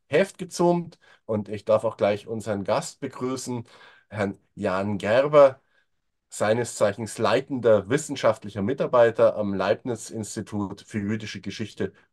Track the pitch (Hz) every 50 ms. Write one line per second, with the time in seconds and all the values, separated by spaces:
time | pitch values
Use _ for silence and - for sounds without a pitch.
0 | _ - 139 151 196 196 - - 180 175 - - 175 175 175 175 170 165 - _
1 | _ _ _ _ _ - 110 107 101 101 107 104 - - 107 107 - 110 - -
2 | 110 101 107 104 - - 113 113 104 110 104 101 95 87 107 135 - - - _
3 | - 131 - - 127 127 131 127 - 123 123 120 117 _ - - - - - _
4 | _ _ - 104 101 98 98 - _ _ _ - 101 98 92 95 98 104 104 92
5 | 95 101 110 127 135 147 151 147 143 135 131 - _ _ _ _ _ _ _ _
6 | _ _ _ _ _ _ - - 110 104 110 120 120 - - - 123 104 98 -
7 | 117 107 - - 113 - 110 135 147 - 139 131 117 120 110 104 95 98 127 151
8 | 151 - 143 - - 123 107 - - 107 - 104 98 104 135 - 180 143 131 123
9 | 120 117 110 - 117 110 - - 107 101 98 95 92 98 110 - - 127 117 110
10 | - - - 113 107 - - 113 104 - - 104 101 92 92 - - - - 110
11 | 101 101 110 110 107 104 - 104 90 101 92 - 113 - - - 104 95 - _
12 | _ _